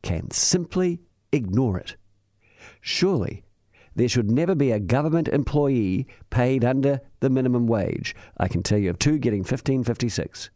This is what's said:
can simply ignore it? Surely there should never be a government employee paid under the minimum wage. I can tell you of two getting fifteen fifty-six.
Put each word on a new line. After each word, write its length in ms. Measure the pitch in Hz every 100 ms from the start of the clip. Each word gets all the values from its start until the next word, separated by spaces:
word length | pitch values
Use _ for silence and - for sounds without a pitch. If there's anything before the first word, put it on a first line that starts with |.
can 280 | - 85 -
simply 680 | - - 185 170 180 185 170 _ _ _
ignore 460 | 151 104 101 127 92
it? 180 | - - _ _ _ _ _ _ - -
Surely 640 | - - 180 170 82 - - _ _ _ _ -
there 140 | 120
should 200 | 127 104
never 240 | 120 170
be 180 | 175 139
a 60 | 107
government 480 | 95 127 156 165 156
employee 800 | 143 143 151 143 131 98 92 131 - -
paid 380 | - 123 135 123
under 340 | 131 139 135 - -
the 100 | 135
minimum 360 | 131 127 123 117
wage. 480 | 113 92 - - - - -
I 100 | 92
can 160 | 85
tell 160 | 85 107
you 120 | 98
of 80 | 85
two 180 | 147 151
getting 240 | 123 104
fifteen 400 | 92 135 - 135
fifty-six. 680 | 120 117 123 - - - -